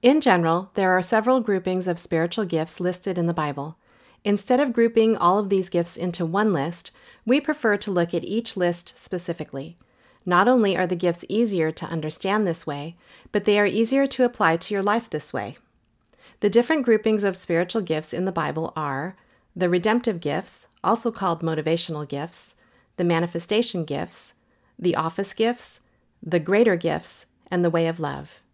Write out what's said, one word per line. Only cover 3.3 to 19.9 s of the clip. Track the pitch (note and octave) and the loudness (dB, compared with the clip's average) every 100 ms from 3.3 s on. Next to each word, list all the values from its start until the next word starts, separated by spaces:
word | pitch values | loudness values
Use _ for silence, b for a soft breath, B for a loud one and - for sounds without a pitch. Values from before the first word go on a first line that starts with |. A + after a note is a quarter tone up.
| F3 | 0
Bible. | D3+ C#3 C#3+ D#3+ b b b b | -4 -6 -10 -14 b b b b
Instead | - G#3 - B3+ | -2 0 2 2
of | C#4+ | 2
grouping | A#3 A3+ A3+ A3 A3 | 2 2 4 2 4
all | F3 G3 | 2 2
of | G3 | 2
these | G3 F3+ | 0 0
gifts | F3 E3+ - | -2 -2 -2
into | F3 E3+ E3+ | -4 -2 -2
one | F3+ G#3+ | 0 2
list, | E3+ C#3+ E3+ - b b b | 0 -2 -6 -12 b b b
we | - C4+ | 0 0
prefer | C#4+ D4 A3+ G3+ | 0 -2 0 0
to | - | 0
look | F3+ E3+ F3 | 0 0 -2
at | |
each | E3+ G#3+ A#3 - | -2 -4 -4 -2
list | F3 F3 - - | 0 0 -6 -14
specifically. | - F#3 F3 E3+ D#3 C3+ D3+ - b b b b - | -8 -6 -4 -6 -8 -10 -10 -14 b b b b 0
Not | F3 G3+ | 4 6
only | B3+ G#3 F3+ | 6 4 2
are | F3+ | 0
the | F3 | 0
gifts | F3+ E3+ - | 0 0 -2
easier | G#3 A#3 G3 D#3+ | 0 0 2 0
to | D#3+ - | -2 -6
understand | E3 D#3 - F#3+ G#3 G3+ | -4 -4 -4 0 0 0
this | D#3+ - | -2 -4
way, | C#3+ D3+ E3+ B B B | -6 -8 -14 B B B
but | G#3 G3+ | -2 2
they | G#3 | 2
are | G#3 | 2
easier | G#3+ A3+ C4+ C#4 | 2 2 2 0
to | C4+ B3 | 2 0
apply | B3 F#3 E3 | 2 2 2
to | - | -2
your | G3+ | -2
life | G3 A3 A#3 | 0 -2 -2
this | G3 - | -8 -6
way. | B2+ G2+ - _ _ _ _ _ b b b | -6 -8 -12 _ _ _ _ _ b b b
The | G#3 | 2
different | A3+ B3 D#4+ | 2 2 0
groupings | A#3+ A3 A3 G#3+ | 2 2 2 2
of | G3+ F3+ | 0 -2
spiritual | - E3+ F3+ A3+ | -2 0 0 -4
gifts | F3 D#3 D#3 | -2 -2 -2
in | D3+ F#3 | -2 -2
the | |
Bible | F3+ D3+ D3+ D#3+ - | -2 -4 -4 -6 -6
are | D3 C3+ E3 - b b b - | -6 -4 -6 -12 b b b -2
the | F3 | 0
redemptive | F3+ G3 | 2 2